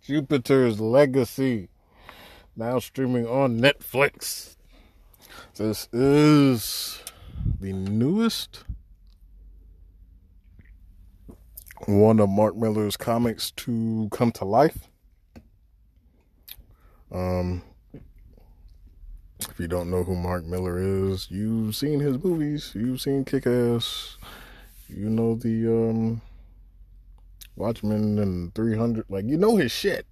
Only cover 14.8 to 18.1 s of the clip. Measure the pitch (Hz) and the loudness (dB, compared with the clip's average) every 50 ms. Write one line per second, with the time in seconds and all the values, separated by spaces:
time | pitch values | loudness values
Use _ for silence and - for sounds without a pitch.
14.8 | - _ _ _ _ _ _ _ _ _ _ - - _ _ _ _ _ _ _ | -16 _ _ _ _ _ _ _ _ _ _ -20 -20 _ _ _ _ _ _ _
15.8 | _ _ _ _ _ _ _ _ _ _ _ _ _ - - - - _ - _ | _ _ _ _ _ _ _ _ _ _ _ _ _ -20 -20 -20 -20 _ -20 _
16.8 | _ - _ _ _ _ - 90 92 92 92 90 90 90 90 87 - - - - | _ -20 _ _ _ _ -8 -4 -2 -2 -2 -2 -2 -2 -4 -6 -10 -14 -20 -20
17.8 | _ _ - - - - | _ _ -20 -20 -20 -20